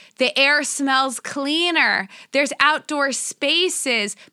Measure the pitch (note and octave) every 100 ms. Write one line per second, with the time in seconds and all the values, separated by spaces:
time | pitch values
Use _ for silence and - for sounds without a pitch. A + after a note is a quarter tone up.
0 | - - B3 - C#4 D4 C#4+ - C#4 C4
1 | C4+ A#3 - C#4+ C#4 D#4 F4 E4 A#3+ G3
2 | G3 - - C4+ C#4+ - C#4 D#4 - D4+
3 | C#4 B3 - - C#4+ E4 F4+ - C4+ A#3
4 | G#3 - -